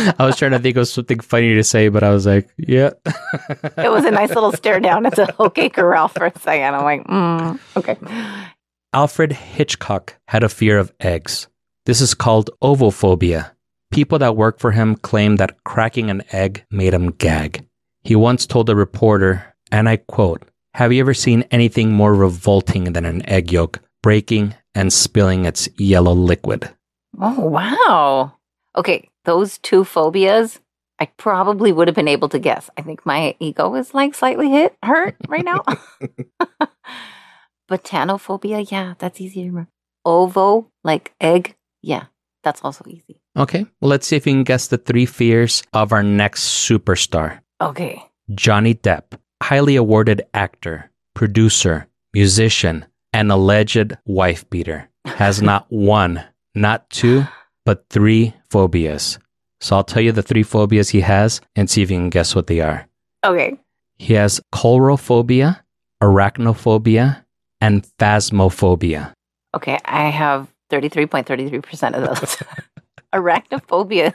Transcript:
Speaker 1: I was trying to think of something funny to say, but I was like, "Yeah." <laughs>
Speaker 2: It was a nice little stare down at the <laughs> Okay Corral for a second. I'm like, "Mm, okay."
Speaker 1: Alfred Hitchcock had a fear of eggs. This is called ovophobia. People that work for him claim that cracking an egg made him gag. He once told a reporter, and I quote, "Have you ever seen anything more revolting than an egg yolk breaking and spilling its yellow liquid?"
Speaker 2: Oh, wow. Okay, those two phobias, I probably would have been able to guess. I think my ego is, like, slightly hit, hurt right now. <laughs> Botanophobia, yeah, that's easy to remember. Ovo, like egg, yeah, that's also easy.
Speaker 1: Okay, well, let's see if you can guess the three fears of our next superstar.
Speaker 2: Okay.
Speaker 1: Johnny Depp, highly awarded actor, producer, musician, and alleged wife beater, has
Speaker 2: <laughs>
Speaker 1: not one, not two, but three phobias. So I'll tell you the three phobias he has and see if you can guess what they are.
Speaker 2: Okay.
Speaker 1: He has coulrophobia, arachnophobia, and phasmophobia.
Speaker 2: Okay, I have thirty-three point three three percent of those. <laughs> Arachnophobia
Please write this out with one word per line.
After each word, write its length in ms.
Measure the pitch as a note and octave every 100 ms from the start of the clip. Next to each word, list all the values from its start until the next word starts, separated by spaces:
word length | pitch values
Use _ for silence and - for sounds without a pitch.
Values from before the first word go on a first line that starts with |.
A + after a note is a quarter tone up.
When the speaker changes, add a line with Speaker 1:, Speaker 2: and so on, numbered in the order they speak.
| G#3 -
Speaker 1:
I 80 | C3+
was 100 | D3+
trying 140 | C#3
to 80 | B2+
think 180 | B2+ B2
of 100 | A#2+
something 320 | - A#2 A#2+
funny 340 | - A#2+ A#2
to 100 | G#2+
say, 240 | A2 A2+ G#2+
but 140 | G#2
I 80 | G#2
was 160 | G2+ G2
like, 240 | G2+ - -
"Yeah." 320 | D#3+ B2+ C#3+ -
<laughs> 80 | - - - C#3 - C#3 D3+ -
Speaker 2:
It 120 | A3+
was 140 | G#3+
a 60 | A3+
nice 200 | G#3 G#3
little 180 | A3+ G#3
stare 280 | F#3 G#3 F#3+
down 260 | F#3 F#3+ A3+
at 100 | -
the 180 | G3 -
<laughs> 40 |
Okay 300 | G#3 - C4+
Corral 380 | - F3 E3 D#3+
for 180 | - E3+
a 120 | -
second. 360 | - D3+ C#3
I'm 100 | C#3
like, 200 | C#3+ D3 -
"Mm, 520 | G3 E3+ E3 E3 C4 - F#3+
okay." 200 | G3 G#3 E3+ A3+ G#3+ G3+ F#3+ _ _ _ _
Speaker 1:
Alfred 400 | C3 D3 - D#3
Hitchcock 840 | C#3+ - - D3 - - G2 - - -
had 140 | A2
a 60 | A2+
fear 260 | - G#2+ G#2
of 140 | F#2 -
eggs. 480 | F#2 E2+ - - - _ _ _ -
This 160 | A#2+
is 100 | C3
called 380 | - A#2+ A2 G2+ -
ovophobia. 880 | C3+ C#3 A2+ - G2 F2+ F2 D#2+ D2 _ _ _ -
People 280 | D3+ C#3+ D#3+
that 180 | B2+ A2
work 220 | A2 G#2+
for 140 | B2
him 220 | G#2+ A2 G#2+
claim 400 | - G#2+ G#2 G2+
that 280 | F#2+ -
cracking 460 | - - A2+ B2+ A2
an 120 | G2 -
egg 320 | F#2+ G2 G2 -
made 220 | G2+ F#2
him 200 | F2+ F2
gag. 540 | - E2 D#2+ D2+ - - _ _ _
He 120 | - A2
once 280 | A#2 B2 -
told 220 | A#2+ A2+
a 80 | G#2
reporter, 800 | F#2+ - A2 G2+ F#2 F#2+ - _ -
and 160 | G#2+ A2+
I 80 | A2+
quote, 460 | - - F#2+ E2 - _ _
"Have 180 | - A#2+
you 80 | B2+
ever 140 | C3+
seen 280 | C3 - A#2 -
anything 400 | A#2+ A#2 - A2
more 220 | G#2 G#2
revolting 800 | G2+ F#2+ F2 G#2 G2 - G2 F2+
than 120 | E2+
an 240 | E2 E2+ -
egg 240 | G2 E2+
yolk 260 | F2 E2 - _ _
breaking 520 | A2 G#2+ - A2 G#2 - _
and 180 | G2+ F#2+
spilling 520 | - - G#2 F#2+ F#2
its 240 | F2 - - -
yellow 340 | G2 F#2 F2
liquid?" 560 | F2+ F2+ F2 - - - _ _ _ _ -
Speaker 2:
Oh, 200 | G3+ C4
wow. 920 | E3 D3+ G3+ C#4+ A4+ F3+ C#3+ C3+ C3+ _ _ _ _ -
Okay, 320 | F3+ E3+ _ _
those 340 | - E3+ G3 -
two 240 | - F#3+
phobias, 760 | F#3+ E3+ D#3+ F#3 F#3+ A3 A3+ - _ _ _ -
I 60 | D#3 -
probably 560 | G#3+ F#3 F#3+ G3+ A3
would 160 | E3 F3
have 60 | D#3
been 100 | D3+
able 200 | C#3 G3
to 100 | C#3
guess. 320 | C#3 - - -
I 40 |
think 220 | D#3+ D#3
my 300 | - C#3+ D#3 -
ego 340 | D#3+ D3 F3+
is, 180 | B3+ B3+
like, 200 | C#4 C#4
slightly 340 | - C4 - D4
hit, 280 | C#4 E4 -
hurt 320 | G3+ D#4 G4 - -
right 160 | D4+
now. 180 | F4 F#4 - - - -
<laughs> 680 | - - - - F4 - D4+ _ - - - - - _ _ _ -
Botanophobia, 1000 | F#3 - E3+ D3+ G3 - G3 G#3 G#3 G3+
yeah, 240 | G3 F#3 F3
that's 220 | F3+ -
easy 220 | F#3 F#3+
to 40 | F3+
remember. 220 | F3 E3+ _ _ _
Ovo, 640 | E3+ E3+ F#3 F#3+ G3 A3 A3 _
like 300 | E3 D3+ - -
egg, 340 | E3 F3 - _ _ _
yeah, 240 | D3+ D3 - _ _ _
that's 200 | D#3 -
also 200 | C#3+ C#3 -
easy. 320 | E3+ _ _ _ -
Speaker 1:
Okay, 280 | C#3 E3+ G#3+ -
well, 80 | C#3
let's 160 | C#3 -
see 100 | D3+
if 100 | D3
you 60 |
can 120 | C3+
guess 220 | B2+ B2+ -
the 100 | B2
three 280 | - A#2 B2
fears 560 | - A#2+ A2+ A#2 - -
of 200 | A2 G#2+
our 100 | A2
next 420 | G2+ G2+ G#2 - - - -
superstar. 720 | A2 - F2 - D#2+ D#2 - _ -
Speaker 2:
Okay. 420 | D#3 C#3 - - - _ -
Speaker 1:
Johnny 400 | G2 - G#2 A2+
Depp, 440 | A2+ G2+ D#2+ - - _ -
highly 340 | - C#3 C#3+ C3+
awarded 460 | A2 A2 A2 G2+ -
actor, 560 | G2+ G2 _ - D#2 - _ _
producer, 720 | - A2 G#2 G#2+ - F#2 D#2+ - _ _
musician, 720 | G2+ G2 G2 A2+ - F2+ D#2+ - _ _
and 180 | A2+ G#2+
alleged 680 | G2 F#2+ G#2 G#2+ A#2 G#2+ -
wife 440 | - F#2+ F#2 F2 -
beater, 380 | F2 E2 D#2 - _
has 360 | - - G2+ G2+
Speaker 2:
<laughs> 80 | G#2
Speaker 1:
not 160 | G2+ -
one, 560 | A2 G2+ G#2+ F2 E2+ - _ _
not 340 | G#2 G#2 A2+ _
two, 340 | - A#2+ C3+ C#3 - _ _
but 200 | - G2 _
three 440 | - G#2 A2 A#2 - -
phobias. 680 | G#2 F#2+ F2 D#2+ D2+ - - _ _ _ _
So 160 | - G2
I'll 80 |
tell 180 | G2 A2+
you 80 | A#2
the 100 | A2
three 200 | - A2
phobias 460 | G#2+ G#2+ G#2 G#2+ G2+
he 140 | G2+
has 380 | F2+ G2 A2 - _
and 140 | - F#2+
see 120 | G#2+
if 80 | F#2+
you 80 | F2+
can 120 | F2+
guess 240 | F2 E2
what 120 | F#2 E2
they 140 | E2+
are. 280 | D#2 D#2 - _ _ _
Speaker 2:
Okay. 380 | G3+ F3 - C#4 _ _ _ -
Speaker 1:
He 160 | -
has 260 | G#2+ G#2 - -
coulrophobia, 1080 | - A#2+ B2+ C3+ C#3 - A#2+ A#2+ B2+ D3 F#3 _ _ _ -
arachnophobia, 1200 | G#2 G2 G2 - A#2 A2 A#2+ A2 A2 A2 C3 C#3 _ _ _ -
and 260 | A2 G2+ - -
phasmophobia. 1120 | G#2 G#2+ - G2+ F#2+ - F#2+ F2 E2+ D2+ C#2+ _ _ _ _
Speaker 2:
Okay, 240 | - - C#3+
I 200 | - D3+ D3+
have 400 | D3+ D3 C#3 C3+ _ -
thirty-three 340 | C#3+ D3 D#3+ D3+
point 200 | C#3+ B2
three 200 | C3 C3+
three 100 | C#3
percent 340 | - D#3 B2
of 100 | B2+ C3
those. 320 | C3 - - - - - -
<laughs> 340 | _ _ _
Arachnophobia 1040 | G3 F3 E3+ - - - F3 G3 G3 D#3+